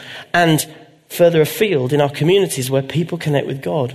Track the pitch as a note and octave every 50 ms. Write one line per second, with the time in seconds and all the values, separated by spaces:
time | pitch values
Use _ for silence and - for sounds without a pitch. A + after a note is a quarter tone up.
0 | - - - - - - - F3 F3 E3 D#3 D3+ - - - - - - _ _
1 | _ _ - - F3 E3+ E3 D#3 D3+ C#3+ - - A3 G#3 F3 C#3 B2 B2 C#3+ D3
2 | D3 C#3 C3+ - D3 E3 F#3+ G3+ F#3+ E3 - C#3 B2+ B2+ C3+ C3+ C3+ C3+ - D#3
3 | F3 E3+ F3+ E3 - D#3 C#3+ C#3 - - C3+ C#3 - F3+ F3 D#3 B2+ A#2+